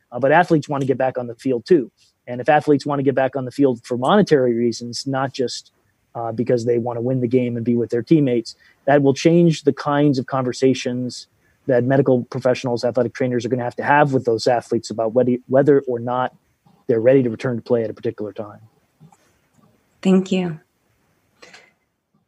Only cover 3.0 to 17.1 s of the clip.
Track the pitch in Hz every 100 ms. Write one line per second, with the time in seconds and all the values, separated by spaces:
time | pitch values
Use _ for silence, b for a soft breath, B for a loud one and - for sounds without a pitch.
3 | 139 131 131 139 127 127 139 123 - 123
4 | 135 202 180 147 127 117 120 110 120 117
5 | 139 131 135 - 120 - - _ _ _
6 | _ 123 117 113 117 123 117 120 120 117
7 | 120 131 123 127 123 120 113 120 113 120
8 | 113 165 139 120 - b b b - 143
9 | 139 131 165 170 170 151 143 139 147 143
10 | 147 131 123 131 127 120 135 131 127 123
11 | 123 - - _ _ _ - 123 123 139
12 | 139 127 117 131 127 123 131 120 123 117
13 | 120 - 127 123 117 127 120 - 113 147
14 | 147 131 113 113 135 120 - 117 - 107
15 | 113 120 123 123 - 131 143 139 - 120
16 | 120 127 123 - _ _ _ _ - 113
17 | 117